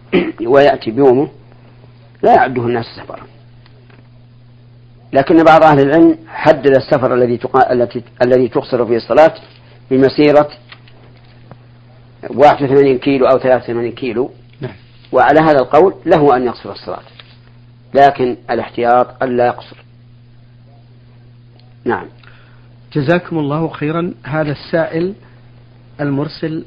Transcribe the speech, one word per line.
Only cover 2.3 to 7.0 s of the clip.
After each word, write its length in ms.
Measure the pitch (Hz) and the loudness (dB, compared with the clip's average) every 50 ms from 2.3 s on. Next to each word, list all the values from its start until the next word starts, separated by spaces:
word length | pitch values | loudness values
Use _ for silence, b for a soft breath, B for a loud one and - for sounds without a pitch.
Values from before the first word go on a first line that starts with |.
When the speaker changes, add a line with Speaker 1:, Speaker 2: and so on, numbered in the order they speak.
| 240 | 2
Speaker 1:
يعده 320 | - 127 131 127 120 117 | 2 2 0 -4 -6 -4
الناس 180 | 117 120 117 113 - - | -4 -4 -6 -8 -10 -16
سفرا. 260 | - - - - - - - - - - - - - - - - - _ _ - - - _ - - - _ _ - - - - _ _ - - _ _ - - - - - | -20 -20 -20 -20 -20 -20 -20 -20 -20 -20 -20 -20 -20 -20 -20 -20 -20 _ _ -20 -20 -20 _ -20 -20 -20 _ _ -20 -20 -20 -20 _ _ -20 -20 _ _ -20 -20 -20 -14 -2
لكن 320 | - 135 135 - 165 165 160 | -2 -2 0 2 2 4 6
بعض 180 | 160 160 160 | 6 6 6
أهل 180 | 160 156 147 139 | 6 4 4 4
العلم 380 | 139 139 151 165 165 165 156 - - - | 2 2 4 4 4 4 2 0 -8 -16
حدد 480 | - - - 151 151 135 120 139 135 | -12 -2 0 0 0 2 2 2 2
السفر 380 | 131 - - 160 131 | 2 0 0 -2 -2